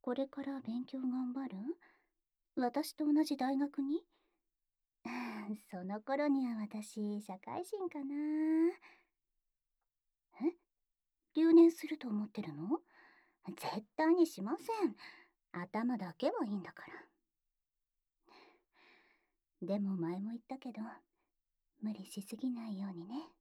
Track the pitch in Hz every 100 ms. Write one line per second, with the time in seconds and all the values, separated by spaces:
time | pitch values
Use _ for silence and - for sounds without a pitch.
0 | 254 247 277 285 277 269 262 233 254 269
1 | 254 254 247 262 262 190 240 349 - _
2 | _ _ _ _ _ - 247 277 311 -
3 | 302 294 302 269 262 269 285 285 277 330
4 | - _ _ _ _ _ _ _ _ _
5 | 233 247 240 214 208 214 - 185 185 208
6 | 220 277 294 269 254 226 214 214 214 220
7 | 208 208 208 190 - 269 359 415 359 294
8 | 277 285 302 311 311 320 330 370 - -
9 | _ _ _ _ _ _ _ _ _ _
10 | _ _ _ - 294 - _ _ _ _
11 | _ _ _ - 330 330 330 330 302 302
12 | 247 208 208 - 165 147 180 311 _ -
13 | - _ _ _ - - - 202 - -
14 | 320 349 320 - 202 311 - 440 320 -
15 | - - - _ _ 175 180 - 240 226
16 | 185 - 269 440 233 202 170 - - -
17 | - _ _ _ _ _ _ _ _ _
18 | _ _ _ - - _ _ _ _ _
19 | _ _ _ _ _ _ 180 208 196 190
20 | 165 180 208 233 - 262 254 208 226 -
21 | _ _ _ _ _ _ _ _ 214 208
22 | 185 - 196 226 262 240 226 190 196 175
23 | 180 262 320 _